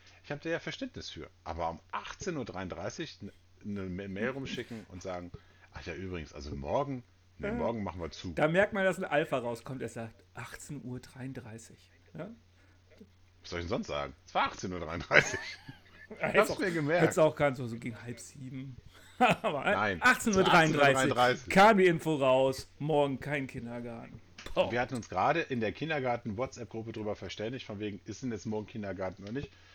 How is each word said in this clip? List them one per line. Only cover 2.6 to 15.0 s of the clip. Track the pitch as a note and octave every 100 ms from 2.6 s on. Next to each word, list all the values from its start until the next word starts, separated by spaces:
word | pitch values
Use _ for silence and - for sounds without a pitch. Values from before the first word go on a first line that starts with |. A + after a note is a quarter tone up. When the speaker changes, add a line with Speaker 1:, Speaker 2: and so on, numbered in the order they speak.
| F#2 E2 G2+ - D#3+ -
Speaker 1:
n-, | G2+ - - - G#2
eine | G2+ F#2+
Ma-, | F2+ G2+
Mail | F#2+ A#2+
rumschicken | C3+ C3 - A2+ A#2 -
und | F#2
sagen, | F#2+ F2+ F2 - - - -
„Ach | - -
ja, |
übrigens, | E2 F#2+ F2 D2+
also | - C#2+ C#2
morgen, | C#2 A#2 C#3+ B2+ - _ _ -
nee, | G3+
Speaker 2:
Ja. |
Speaker 1:
morgen | A#3+ - A2+
machen | F#2+ F#2
wir | D#2+
zu.“ | - F#2+ D#2
Speaker 2:
Da | D#3
merkt | F3 G#3
man, | G#3 F#3+
dass | F#3
ein | F#3+
Alpha | D3 D#3+ C3+
rauskommt, | A#2+ A#2 - C3
er | B2+
sagt, | B2 A#2 - -
„Achtzehn | - A#2 - - C#3+
Uhr | A#2+ B2+
dreiunddreißig“, | - C3+ C3 B2+ B2 A#2 - - - _ _ -
ja? | F#3+ A#3 _ _ _ _ _ - G#3+ _ _ _
Speaker 1:
Was | -
soll | F2
ich |
denn | F2
sonst | B2+ G#3
sagen? | D2 C#2+ - -
Es | F3+
war | A3
achtzehn | - G2
Uhr | F2+
dreiunddreißig. | D#2+ E2+